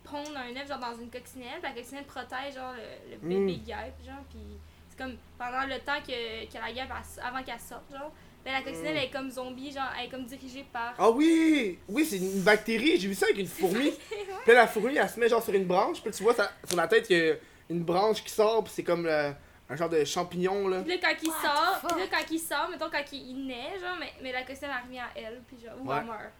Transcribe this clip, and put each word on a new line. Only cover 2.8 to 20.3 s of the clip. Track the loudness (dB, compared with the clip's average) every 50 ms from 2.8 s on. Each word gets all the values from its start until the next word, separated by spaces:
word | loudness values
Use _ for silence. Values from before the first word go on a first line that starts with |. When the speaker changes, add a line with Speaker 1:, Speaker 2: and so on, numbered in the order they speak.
| -12 -14 -16 -16 -16 -16 -16
Speaker 1:
le |
Speaker 2:
Hmm. | -10 -4 -2 0 2 2
Speaker 1:
bébé | 2 0 -4 -8
guêpe, | -10 -10 -10 -10 -12 -14 -16 -16
genre, | -16 -16 -16 -16 -16
puis | -18 -16 -16 -16 -16 -18 -18 -20 -20 -20 -20 -20
c'est | -14 -12 -10
comme | -10 -10 -12 -16 -20 -14
pendant | -10 -8 -6 -4 -4 -2
le | -2 -4 -6
temps | -4 -4 -4 -4
que, | -4 -6 -6 -6 -6 -6 -8 -8 -10
que | -12 -10
la | -8 -8 -8
guêpe, | -6 -8 -8 -8
elle | -8 -10
s-, | -10 -12 -14 -8
avant | -8 -6 -6 -6 -8
qu'elle | -8 -10 -12
sorte, | -12 -14 -16 -16 -16 -14
genre, | -12 -12 -12 -12 -12 -16 -20 -20 -20 -14 -8
ben, | -4 -4
la | -4
coccinelle, | -4 -6 -8 -6 -4 -2 -2
Speaker 2:
Hmm. |
Speaker 1:
elle | -2 -2
est | -2
comme | -4 -8 -8 -8
zombie, | -8 -8 -10 -10 -10 -10 -12 -10
genre, | -8 -6 -6 -6 -6 -8
elle | -8
est | -8
comme | -8 -12 -12
dirigée | -12 -12 -14 -14 -14 -14 -14 -16 -10
par | -8 -8 -6 -6 0
Speaker 2:
Ah | 4 6 6
oui, | 6 8 6 6 8 8 6 6 6 6 4 0 -2 -6 -8 -4
oui, | 0 0 0
c'est | 2 0
une | -2 -2 0 0 4
bactérie, | 6 6 6 6 4 0 0 2 4 4 4 4
j'ai | 2
vu | 0 0
ça | 0 2
avec | 2 2 0
une | 0
fourmi. | -6 -2 0 2 2 2 4 2 0 0
Speaker 1:
<laughs> | -2 -10 -10
Ouais. | -8 -8 -8 -8 -8 0 8
Speaker 2:
Puis | 10 10
la | 10 10
fourmi, | 8 6 0 0 2 2
elle | 2 2 0
se | 2 2
met, | 2
genre, | 4 4 4 2
sur | 2 2
une | 2 2
branche, | 4 4 4 4 2 0 -4
puis | -6 -8
tu | -6 2 2
vois, | 4 4
ça, | 4 2 -2 -2 -10 -4
sur | 6 6
la | 6 8
tête, | 8 6 4 6 6
il | 4
y | 6 6 4
a | 2 0 -2 -18 -20 -20 -10 -4
une | -4 -2 0
branche | 2 4 4 4 4 4 2 -2
qui | -6
sort, | 2 4 4 6 6 4 2
puis | 0 -6
c'est | -6 0
comme, | 0 0 2 2
euh, | 2 2 2 2 0 -2 -6 -14 -20 -20 -20 -12 -10
un | -4
genre | -2 -2 2
de | 4 2 2
champignon, | 2 2 -2 -2 -2